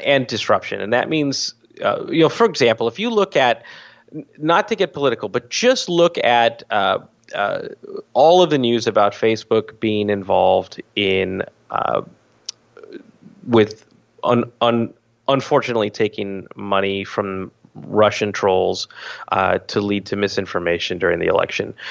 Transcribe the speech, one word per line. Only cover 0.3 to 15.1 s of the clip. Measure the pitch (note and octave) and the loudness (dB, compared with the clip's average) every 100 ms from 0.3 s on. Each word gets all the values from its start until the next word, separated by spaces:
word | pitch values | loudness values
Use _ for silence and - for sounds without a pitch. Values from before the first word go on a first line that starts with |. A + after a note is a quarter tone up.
| A2 - G2+ - G2+ | -6 0 0 0 -8
And | G2 | -2
that | A#2+ - | -2 0
means, | D#3+ C#3+ C3 - - _ - | -2 -2 -4 -8 -10 _ -6
uh, | - - - | -2 -2 -2
you | D3 | 2
know, | D#3 | 2
for | - | 4
example, | A3+ D#3+ A#2+ A2 A#2 | 0 2 2 2 -2
if | A2 | -2
you | A3+ | -2
look | A3 F#3+ D3+ | 0 0 2
at, | B2+ A#2 - - - _ _ | 2 0 -6 -20 -20 _ _
n-, | D3+ - - | -18 -18 -6
not | D3+ F3 G#3 | 0 2 0
to | |
get | G#3 C#3 | -2 -4
political, | C#3+ C#3 A#2 G#2 | 0 -2 0 -4
but | A#2+ - | -6 -6
just | - A#3 C4 - | -2 0 0 0
look | E3+ E3+ E3+ | 2 2 2
at, | A#2 A#2+ A#2 A#2 - | 2 4 4 0 -4
uh, | G#2+ F#2+ F#2+ - _ _ | -2 0 0 -4 _ _
uh, | - G2+ F#2+ - - - - - | -4 -4 -4 -8 -14 -14 -14 -6
all | B2 D3+ F3+ | 4 6 6
of | F3 | 6
the | D3+ | 4
news | A#2+ A#2 A2+ | 2 2 2
about | G#2+ G2+ | 2 2
Facebook | - A2+ A2 - A2 - - | 2 0 0 0 0 0 -4
being | A2 G#2+ G#2 | -2 0 0
involved | G2+ F#2+ F#2 F#2 F#2 F#2 - - | -2 0 2 4 2 0 -12 -8
in, | - G2 F#2+ F#2 F#2+ - _ _ | -2 0 0 0 -4 -8 _ _
uh, | - - A#1 - _ _ _ - - _ - - - - _ - - - | -4 -2 -2 -4 _ _ _ -18 -18 _ -20 -20 -20 -20 _ -20 -20 0
with | A#2 G#2 - _ _ _ _ | 4 4 0 _ _ _ _
un-, | - A#2+ - _ | 0 0 0 _
un-, | A#2+ A#2 A#2 - _ | 0 2 -2 -8 _